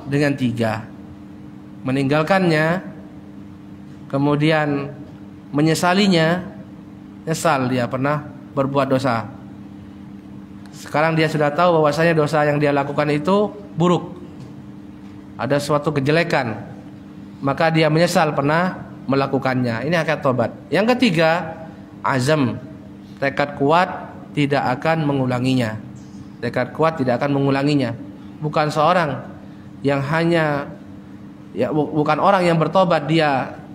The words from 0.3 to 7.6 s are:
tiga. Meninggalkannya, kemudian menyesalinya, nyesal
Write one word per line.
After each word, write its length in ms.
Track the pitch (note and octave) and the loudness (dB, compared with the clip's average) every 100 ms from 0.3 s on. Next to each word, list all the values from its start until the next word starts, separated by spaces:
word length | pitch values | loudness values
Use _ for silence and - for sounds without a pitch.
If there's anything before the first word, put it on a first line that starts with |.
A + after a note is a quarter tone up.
| C3+ | 2
tiga. 480 | B2 A#2 A2+ A2 A2 - - - - - - - - - B2+ | 0 0 0 -2 -8 -14 -16 -16 -18 -18 -18 -18 -18 -10 -4
Meninggalkannya, 1000 | C3 C3+ D3 D#3 F#3+ F3+ D#3 D#3+ F3+ - - - - - - - - - - - - - | -2 2 2 4 4 4 4 4 2 -4 -14 -16 -18 -18 -18 -18 -18 -18 -18 -18 -18 -6
kemudian 800 | C#3 C#3+ D3 D3+ D#3 D3+ C#3+ C#3 C3+ - - - - - | 0 2 2 4 2 2 -2 -4 -10 -16 -16 -18 -18 -6
menyesalinya, 960 | C#3+ D#3 D#3 F3 F#3 G#3 E3+ D#3+ F3 - - - - - - - - | 0 2 4 4 4 4 4 4 2 -4 -14 -18 -18 -18 -18 -18 -12
nyesal 480 | - D#3+ E3+ C#3+ | -6 0 2 2